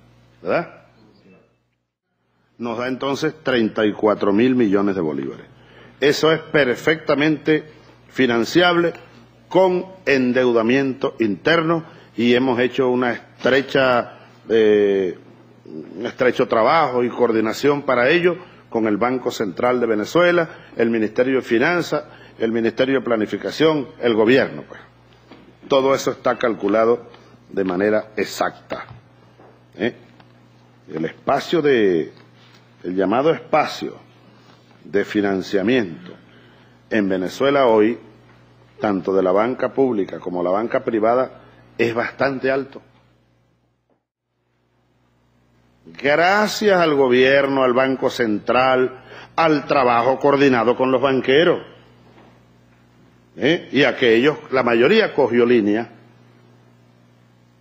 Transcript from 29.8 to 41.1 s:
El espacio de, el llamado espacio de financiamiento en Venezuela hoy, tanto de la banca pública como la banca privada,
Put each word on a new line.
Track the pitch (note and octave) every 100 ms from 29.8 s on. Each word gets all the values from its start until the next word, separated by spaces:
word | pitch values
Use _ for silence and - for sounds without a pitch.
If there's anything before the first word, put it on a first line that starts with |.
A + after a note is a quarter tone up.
| A2+ - - _ - _ _ _ _ _ -
El | D#2
espacio | D#2+ - - C3+ - E3+
de, | D3 B2 G2+ E2 C#2+ - - _ - - _ _
el | F2 F#2
llamado | F#2 A#2 D3+
espacio | C#3 - D#3 B2+ - B1+ - - _ _ _ _ - _ _ -
de | G2+
financiamiento | F#2+ G#2+ G2+ F#2+ F2 G2+ F#2+ C3 F#2+ D#2 - - _ - - _ _ _ -
en | A2 F#2+
Venezuela | F#2 F2+ - C3+ C#3+ B2+
hoy, | A2 G#2+ A#2+ - - _ _ _ _ _ -
tanto | G#2+ G2 E2+
de | F#2+
la | F#2
banca | F#2+ A#2 B2+ B2+
pública | - C3 G#2+ F2+ E2+
como | F2+ F2
la | F2+
banca | G2 A2+ C3 B2+
privada, | A2+ A2